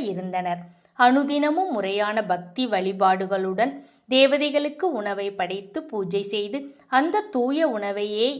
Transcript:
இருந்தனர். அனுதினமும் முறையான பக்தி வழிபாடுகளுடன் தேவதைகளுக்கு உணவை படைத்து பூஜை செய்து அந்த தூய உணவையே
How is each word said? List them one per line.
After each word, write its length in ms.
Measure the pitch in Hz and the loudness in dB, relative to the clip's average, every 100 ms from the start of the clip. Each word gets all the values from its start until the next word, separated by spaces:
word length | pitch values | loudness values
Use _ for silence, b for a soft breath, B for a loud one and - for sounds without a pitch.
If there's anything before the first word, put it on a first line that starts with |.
இருந்தனர். 580 | 226 180 185 180 180 175 - b b - | -2 -4 -4 -4 -4 -6 -10 b b 4
அனுதினமும் 720 | 247 262 277 285 294 320 381 | 6 6 2 0 2 0 0
முறையான 440 | 233 196 202 208 214 | -2 -2 0 0 0
பக்தி 400 | 190 175 - - 247 | -2 -4 -4 -4 0
வழிபாடுகளுடன் 1040 | 202 185 190 190 190 190 196 190 190 254 - B B - | 0 0 2 2 2 0 -2 -2 0 0 -2 B B 0
தேவதைகளுக்கு 800 | 254 269 285 294 294 294 294 370 | 4 6 4 2 0 -2 -2 -2
உணவை 360 | 247 208 196 202 | -2 -4 -4 -4
படைத்து 480 | 196 180 190 196 - | -4 -4 -4 -8 -10
பூஜை 380 | 311 220 185 202 | -6 -6 -2 -2
செய்து 360 | 202 208 202 269 277 B B | -2 -4 -4 -6 -8 B B
அந்த 320 | 262 320 415 415 | 0 2 0 0
தூய 400 | 254 247 285 320 | -2 0 2 0
உணவையே 580 | 214 202 202 208 208 240 | 0 -2 -2 -4 0 0